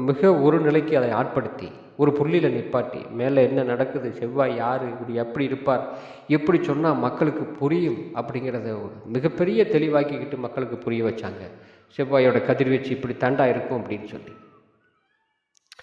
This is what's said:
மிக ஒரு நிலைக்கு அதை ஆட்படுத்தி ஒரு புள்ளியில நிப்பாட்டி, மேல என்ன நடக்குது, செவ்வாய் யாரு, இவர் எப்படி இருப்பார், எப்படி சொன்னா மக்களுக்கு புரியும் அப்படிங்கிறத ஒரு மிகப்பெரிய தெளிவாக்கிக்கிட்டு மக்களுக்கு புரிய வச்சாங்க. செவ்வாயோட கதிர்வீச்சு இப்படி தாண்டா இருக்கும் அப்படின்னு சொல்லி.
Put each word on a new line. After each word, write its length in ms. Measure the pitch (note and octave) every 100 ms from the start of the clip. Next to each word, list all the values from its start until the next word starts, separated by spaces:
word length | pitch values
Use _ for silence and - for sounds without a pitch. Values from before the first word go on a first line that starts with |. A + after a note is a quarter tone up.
மிக 320 | B2+ C3+ G3
ஒரு 220 | E3+ C#3+ D#3+
நிலைக்கு 340 | D3+ D3+ D3+ D3+
அதை 140 | A#2+
ஆட்படுத்தி 580 | A2 - - A2+ - F2+ - - -
ஒரு 140 | C#3+
புள்ளியில 380 | C#3+ D3 F3 D3+
நிப்பாட்டி, 520 | B2 A2 B2+ A#2 - -
மேல 320 | A#2 B2+ C#3
என்ன 180 | B2 C3+
நடக்குது, 460 | B2+ A#2+ C3 C#3+ B2
செவ்வாய் 400 | - A#2+ C3 C3 A#2+
யாரு, 300 | A#2 C3 B2+
இவர் 280 | A#2 A#2+
எப்படி 300 | A#2 A#2 -
இருப்பார், 400 | C#3 C3+ - B2+ - - - - -
எப்படி 300 | D3+ D3 E3+
சொன்னா 300 | - C#3+ D#3+
மக்களுக்கு 520 | C3+ B2 - D#3 -
புரியும் 540 | - - C#3 E3+ E3 A2 -
அப்படிங்கிறத 540 | A2+ A#2 B2 B2+ A#2+ A2
ஒரு 240 | G#2+ G2 -
மிகப்பெரிய 600 | - A#2+ D3+ - F3+ A3
தெளிவாக்கிக்கிட்டு 720 | G#3 D#3 D3+ D3 C#3+ C3+ B2 C3
மக்களுக்கு 400 | B2 - B2 A#2+
புரிய 280 | - A#2
வச்சாங்க. 380 | A2+ - G2+ F#2+ - - - - _ -
செவ்வாயோட 440 | C3+ C3+ B2+ A2+
கதிர்வீச்சு 480 | - B2+ C3 C3 -
இப்படி 240 | B2+ A#2+
தாண்டா 320 | A#2+ B2+ C#3 C3
இருக்கும் 340 | A#2+ - B2+
அப்படின்னு 240 | G2+ G#2
சொல்லி. 280 | - - - - - - _ _ _ _ _ _ _ _ _ _ _ -